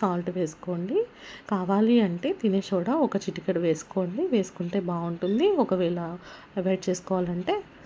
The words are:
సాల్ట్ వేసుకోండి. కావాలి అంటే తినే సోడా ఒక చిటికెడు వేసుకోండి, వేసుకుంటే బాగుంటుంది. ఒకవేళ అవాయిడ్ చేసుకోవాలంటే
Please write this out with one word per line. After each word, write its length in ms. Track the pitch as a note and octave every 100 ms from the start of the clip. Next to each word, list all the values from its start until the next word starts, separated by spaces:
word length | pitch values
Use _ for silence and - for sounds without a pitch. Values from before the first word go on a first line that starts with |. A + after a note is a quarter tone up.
సాల్ట్ 300 | G3 F3 F3 F3+
వేసుకోండి. 600 | D#3+ - F3+ F3 F#3 F4+ A#4+ - - - -
కావాలి 500 | G3 F3+ G3 A3 A#3+
అంటే 320 | G3 F3 C4
తినే 280 | G4 G#3+ F#3+ -
సోడా 260 | F#3+ F3 D#4+ B3+
ఒక 100 | G3+
చిటికెడు 440 | - - - E3+ E3+
వేసుకోండి, 580 | D#3+ - F#3+ F3 G#3+ F#4
వేసుకుంటే 540 | A#3 F#3 - F3 G3
బాగుంటుంది. 680 | F3+ E3+ E3+ E3+ F#3 A3 G4 F4+
ఒకవేళ 360 | G#3 F#3 F3 F3 E3 F3+ - - - G3
అవాయిడ్ 280 | F#3 F#3 F#3
చేసుకోవాలంటే 760 | F3+ - F#3 F3 F3 F#3 G4+ - -